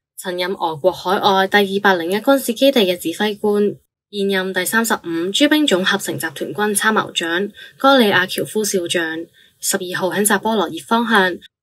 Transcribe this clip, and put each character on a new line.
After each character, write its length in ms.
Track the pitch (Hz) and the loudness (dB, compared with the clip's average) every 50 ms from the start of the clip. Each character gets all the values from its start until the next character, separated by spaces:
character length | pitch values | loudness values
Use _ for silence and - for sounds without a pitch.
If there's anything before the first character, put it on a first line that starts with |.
| _ _ _ - | _ _ _ -14
曾 200 | - 190 180 180 | -10 -8 -6 -4
任 160 | 180 180 196 | -4 -4 -4
俄 220 | - - 165 160 | -4 -4 -4 -4
國 160 | 147 135 185 | 0 0 0
海 260 | 170 - - 180 190 208 | 0 0 0 -2 0 2
外 300 | - 208 190 190 190 190 | 4 4 4 4 2 4
第 80 | - | 4
二 260 | 208 202 190 190 196 | 2 2 2 0 0
百 140 | 202 202 190 | 2 2 2
零 160 | 175 165 170 | 2 0 -2
一 60 | 190 214 | -2 0
軍 200 | 214 277 277 269 | 2 2 2 2
事 160 | - - 233 | 2 -2 -2
基 160 | 220 262 277 | 2 2 4
地 120 | 277 254 | 4 4
嘅 160 | 202 180 180 - | 2 2 0 -2
指 160 | - 170 165 | -4 -6 -4
揮 240 | - 214 214 208 208 | -2 -2 -4 -2 -2
官， 260 | - 208 208 208 208 202 139 - _ _ _ _ _ _ | -2 0 0 2 0 0 -2 -6 _ _ _ _ _ _
現 160 | 208 202 196 196 | -6 -4 -2 -2
任 260 | 196 190 185 190 185 | -2 -2 -2 -4 -4
第 120 | 185 180 | -4 -4
三 200 | 175 - 226 233 | -2 0 0 0
十 80 | 226 220 | 0 -2
五 140 | - - 170 165 165 170 185 | -2 -4 -4 -4 -4 -4 -2
諸 160 | 196 - - - | 0 2 2 2
兵 180 | 302 302 302 | 4 2 2
種 200 | - 196 175 190 | 2 2 2 2
合 120 | - 196 196 | 0 -2 -2
成 160 | - - 151 139 | -4 -6 -6 -6
集 80 | - 160 - | -8 -10 -8
團 180 | - - - 151 | -8 -10 -8 -6
軍 220 | 208 208 214 208 | -4 -4 -2 -2
參 160 | 196 - 220 | -2 -2 0
謀 180 | 220 202 - - - | 0 0 -2 -4 -4
長 360 | - 170 165 170 175 202 202 - - - - - - | -4 -2 -2 0 -2 -2 -4 -6 -12 -20 -20 -6 0
戈 200 | - 269 277 269 | 2 4 6 6
里 100 | 233 202 | 6 4
亞 200 | 185 180 180 180 | 4 2 0 0
喬 180 | - - 185 | -2 -6 -6
夫 160 | 143 - 214 | -4 -4 -4
少 240 | 214 202 - 190 170 165 | -2 -2 -2 -2 -2 -2
將， 360 | 170 180 165 160 160 160 170 - _ _ _ _ _ _ | -2 -2 -2 -4 -6 -8 -10 -12 _ _ _ _ _ _
十 160 | - - - 190 | -4 -4 -4 -4
二 200 | 190 180 180 - | -4 -6 -6 -4
號 140 | 196 180 | -4 -2
喺 140 | - 180 208 | 0 0 0
扎 120 | 202 208 190 | 0 0 0
波 160 | - 220 226 | 0 0 0
羅 140 | 214 175 147 | 0 0 -2
熱 80 | 156 165 - | -4 -8 -4
方 240 | - 233 233 233 220 | -2 0 0 2 2
向 280 | 226 208 190 185 175 - - - _ _ | 4 4 4 2 0 -4 -10 -18 _ _